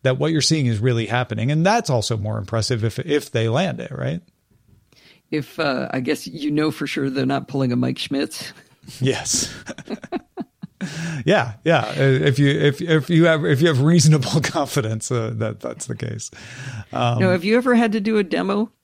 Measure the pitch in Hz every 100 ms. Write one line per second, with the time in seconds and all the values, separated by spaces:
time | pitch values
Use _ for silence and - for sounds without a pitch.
0 | 131 131 147 160 - 160 127 110 123 117
1 | 107 120 127 110 117 151 175 233 226 123
2 | - 113 104 110 101 113 104 120 110 -
3 | 170 143 - 117 113 123 185 127 58 -
4 | 127 170 _ _ _ _ _ _ _ _
5 | _ _ _ 151 - - 151 127 - 131
6 | 127 151 - 165 147 147 156 147 147 -
7 | 139 135 131 139 - 139 131 123 123 -
8 | - - - - - - _ _ - -
9 | 127 120 - - - - - - - -
10 | - 349 _ - - _ - _ 175 151
11 | 165 156 120 196 113 107 156 156 110 147
12 | 135 131 151 123 143 151 143 139 170 160
13 | 143 165 170 160 165 135 165 135 147 170
14 | 151 151 - 156 - 165 139 - 135 113
15 | - 123 113 113 110 104 123 120 - 110
16 | - 110 - - - - 131 113 - 127
17 | 123 117 185 180 185 226 254 240 233 220
18 | 202 214 196 170 185 202 226 _